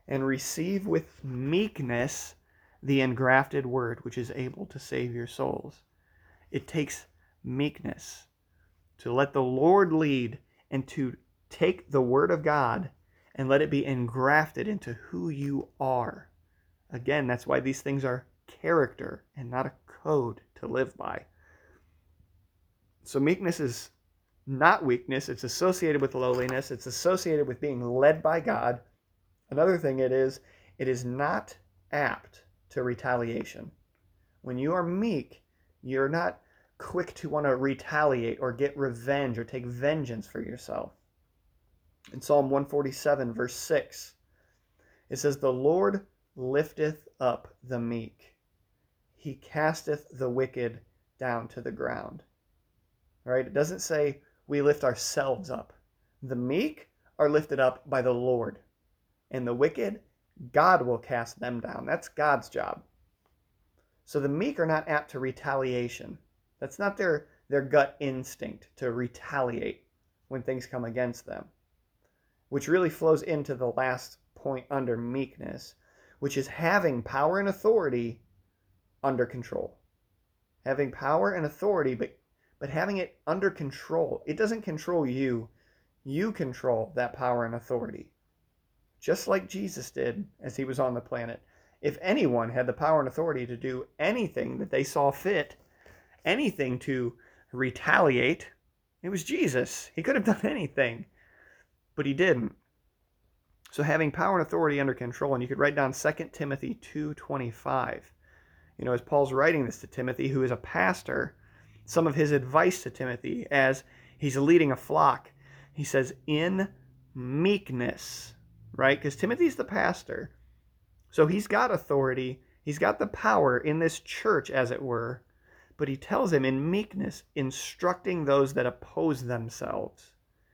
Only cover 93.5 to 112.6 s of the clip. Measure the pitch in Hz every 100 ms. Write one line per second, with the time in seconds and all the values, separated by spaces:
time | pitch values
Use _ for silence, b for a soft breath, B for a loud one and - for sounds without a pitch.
93.5 | 120 135 127 - - 170 240 185 - 123
94.5 | 127 196 135 139 151 139 - 190 180 -
95.5 | - b b b b b b 208 233 269
96.5 | - 131 123 - 131 120 - b b b
97.5 | 123 127 - - - 156 123 127 - -
98.5 | _ _ _ _ _ 175 190 156 339 190
99.5 | 123 - - - - 165 277 208 208 220
100.5 | 269 156 - 120 117 - b b b b
101.5 | b b b _ - 139 139 185 127 107
102.5 | - _ _ _ _ _ _ _ _ _
103.5 | _ - - 147 160 151 175 185 185 151
104.5 | 170 156 143 139 127 120 - 143 127 123
105.5 | 135 147 147 135 131 151 151 160 - 147
106.5 | 139 - - - 151 151 147 - 139 120
107.5 | 110 135 131 - - - _ b b b
108.5 | b b b 123 120 - 143 135 131 156
109.5 | 156 127 - - - 127 127 135 135 127
110.5 | 123 - 165 185 180 - - - - b
111.5 | b b b b 165 160 143 147 143 127
112.5 | 151